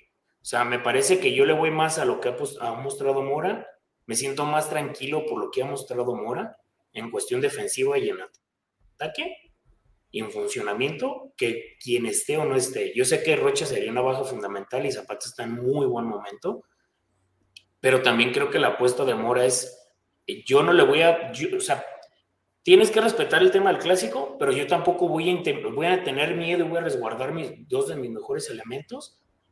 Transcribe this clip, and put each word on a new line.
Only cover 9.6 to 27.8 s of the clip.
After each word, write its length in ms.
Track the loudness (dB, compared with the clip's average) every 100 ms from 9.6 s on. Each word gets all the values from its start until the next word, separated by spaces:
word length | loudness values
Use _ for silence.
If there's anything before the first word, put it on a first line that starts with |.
| _ _ _ _ _
y 80 | -10
en 140 | -8
funcionamiento 1000 | -6 -6 -4 -4 -2 -2 -2 -6 -6 -14 -4
que 400 | -4 -4 -10 -14
quien 260 | -2 -2 0
esté 300 | -4 -2 -2
o 60 |
no 120 | 0 0
esté. 360 | 0 -2 -2 0
Yo 80 |
sé 180 | 2 2
que 140 | 2 2
Rocha 280 | 2 2
sería 280 | -2 -4 -2
una 80 | 0
baja 240 | 0 0
fundamental 600 | -4 -6 -8 -10 -6 -4
y 60 | -4
Zapata 360 | -6 -10 -12 -10
está 180 | -10
en 80 | -8
muy 340 | -4 -2 0 0
buen 200 | -2 -4
momento, 580 | -6 -10 -8 -8 -8 -12 _ _ _ _ _ _ _ _ -20 -20 _
pero 240 | 4 4
también 300 | 4 4 2
creo 180 | 0 0
que 80 | 2
la 100 | 0
apuesta 360 | 2 0 2
de 100 | 0
Mora 300 | 0 0 2
es, 340 | 2 0 -4 -14 _ _ _ _ -12
eh, 160 | -10
yo 200 | 2 4
no 80 | 6
le 100 | 6
voy 200 | 6 6
a, 280 | 6 4 -2
yo, 260 | -6 -4 -2
o 40 |
sea, 260 | -2 -4 -4 -16 -20 _ _ _ _ _
tienes 260 | 8 8 8
que 100 | 4
respetar 400 | 2 2 2 6
el 100 | 6
tema 180 | 6 4
del 100 | 2
clásico, 560 | 2 2 0 -4 -6 -2
pero 120 | 0
yo 160 | 0 2
tampoco 420 | 2 2 2 0
voy 220 | 0 0
a 20 |
intem-, 400 | 0 0 -2 -4
voy 140 | -2 0
a 160 | 0
tener 320 | 0 -2 -2
miedo 300 | -2 0 0
y 40 | 0
voy 100 | -2
a 40 |
resguardar 500 | -2 -2 -4 -4 -6
mis, 340 | -6 -8 -12 -4
dos 200 | -2